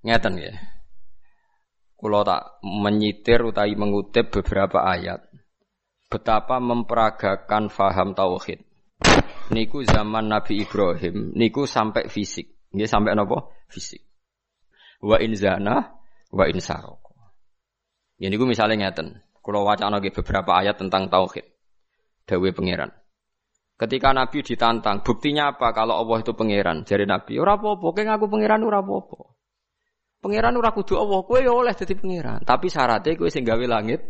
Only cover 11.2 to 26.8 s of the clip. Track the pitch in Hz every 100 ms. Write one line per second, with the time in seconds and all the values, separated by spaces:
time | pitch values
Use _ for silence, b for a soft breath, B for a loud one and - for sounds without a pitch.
11.2 | 104 - 113 135 139 127 110 110 - 104
12.2 | 101 - - - _ 98 107 107 104 104
13.2 | 101 - - b - - - - - _
14.2 | _ _ _ _ _ b b b 104 110
15.2 | 113 107 98 95 101 131 - - - -
16.2 | _ 92 92 85 - 85 - - - _
17.2 | - - _ _ _ _ _ _ _ _
18.2 | 95 104 127 110 107 107 95 92 - -
19.2 | _ _ - 101 101 104 101 104 98 -
20.2 | - 95 90 90 98 101 98 95 95 92
21.2 | 92 - - _ _ _ _ _ _ _
22.2 | - 90 92 87 92 87 71 - _ _
23.2 | _ _ _ _ _ _ 113 131 135 135
24.2 | 127 147 139 117 117 113 107 101 - 120
25.2 | 147 147 143 135 120 110 113 92 113 113
26.2 | 110 113 110 101 90 80